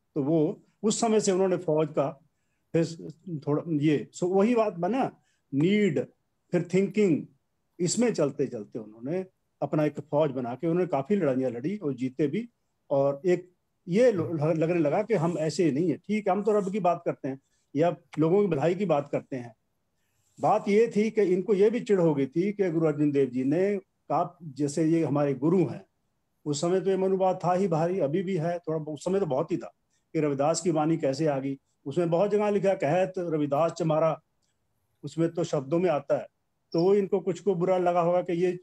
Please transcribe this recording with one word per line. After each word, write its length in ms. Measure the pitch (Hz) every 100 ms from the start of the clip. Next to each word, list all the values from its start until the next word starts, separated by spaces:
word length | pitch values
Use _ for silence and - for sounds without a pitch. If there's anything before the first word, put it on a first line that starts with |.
| _ 156
तो 80 |
वो 380 | 135 160 156 220 _ _
उस 180 | 214 220
समय 180 | 226 220
से 120 | 202
उन्होंने 260 | 185 190 180
फौज 300 | 180 156 156
का 360 | 156 139 - _ _ _ _ _
फिर 380 | 160 160 165 175 - 185 156 143
थोड़ा 160 | 151 170
ये, 400 | 151 151 139 110
सो 140 | - 175
वही 280 | 190 208 240
बात 180 | 214
बना, 440 | 170 175 262 - - _ _ _
need, 520 | 135 170 208 202 127 - _ _ _ _
फिर 160 | 175 -
thinking, 540 | 185 196 214 202 131 - _ _ _ _ -
इसमें 340 | 175 202 240
चलते 340 | 190 143 - 131
चलते 320 | 117 104 120
उन्होंने 460 | 107 113 127 185 185 _ _ -
अपना 240 | - 156 151
एक 140 | 147
फौज 320 | - 147 156
बना 240 | 131 120 127
के 120 | 165
उन्होंने 200 | 170 175
काफी 280 | 139 - 202
लड़ाइयाँ 360 | 147 131 131
लड़ी 260 | 117 143 208
और 160 | 156
जीते 340 | 120 127 127 151
भी। 220 | 202 240 _ _ _ -
और 320 | 139 139 143 180
एक 260 | 175 - _ _ _ -
ये 240 | 190 247
लो-, 200 | 190 156
लगने 460 | 165 151 165 160 175
लगा 240 | 147 175
कि 100 | 208
हम 240 | 202 170 175
ऐसे 340 | 156 - 165
नहीं 180 | 127 180
है, 80 | 127
ठीक 300 | - 214 202
है, 60 |
हम 100 | 190
तो 80 | 202
रब 200 | 208 190
की 80 | 208
बात 220 | 180 170 170
करते 220 | 143 139
हैं 120 | 135 _ _ _ 139
या 220 | 170 165 _ -
लोगों 220 | 160 196
की 60 | 202
भलाई 280 | 151 156 185
की 100 | 196
बात 240 | 147 143
करते 260 | 135 - 131
हैं। 200 | 120 - _ _ _ _ _ _ _ -
बात 280 | 147 208 208
ये 240 | 208 233 202
थी 160 | 220
कि 100 | 220
इनको 320 | 190 185 185
ये 160 | 190 208
भी 100 | 226
चिढ़ 200 | - 196
हो 160 | 165 143
गई 100 | 135
थी 280 | 170 196
कि 180 | 202 190
गुरु 160 | 160 160
अर्जन 240 | 143 147
देव 180 | 139 135
जी 140 | 123
ने 340 | 131 160 196 196
कहा, 600 | - _ - 151 165 -
जैसे 420 | 170 127 147 170 160
ये 180 | 165
हमारे 300 | 151 143 143
गुरु 320 | 127 156 190 135
हैं, 200 | - - _ _ _ _ _ 151
उस 160 | 143
समय 200 | 170 190
तो 80 | 180
ये 80 | 190
मनुवाद 420 | 190 190 185 180 170
था 80 |
ही 140 | 180 196
भारी, 320 | 156 170 190
अभी 240 | 139 170
भी 140 | 180 185
है 220 | 165 175
थोड़ा, 320 | - 160 151
उस 140 | 151 180
समय 140 | 190
तो 60 | 180
बहुत 260 | 131 -
ही 60 | 170
था 160 | - - _ _ _
कि 60 | 160
रविदास 420 | 151 135 147 165
की 100 | 185
वाणी 260 | 156 151 160
कैसे 300 | 143 135 160
आ 120 | 135
गई। 200 | 139 135 _ _ 139
उसमें 240 | 143 170
बहुत 220 | 170 202
जगह 180 | 208 208
लिखा, 240 | 202 190
"कहत 400 | 190 139 175 185 185
रविदास 540 | 175 156 147 139 165
चमारा", 500 | 165 165 156 160 147 _ _ _ _ _ _ _ _
उसमें 260 | 147 160 165
तो 140 | 165
शब्दों 360 | 160 156 135 170
में 100 | 180
आता 280 | 143 - 143
है। 100 | 101 _ _ _ _
तो 100 | 170
वो 120 | 180 202
इनको 240 | 196 196
कुछ 200 | 175 175
को 160 | 208 180
बुरा 220 | 180 185
लगा 240 | 175 175
होगा 200 | 170 180
कि 120 | 180
ये 260 | 170 180 180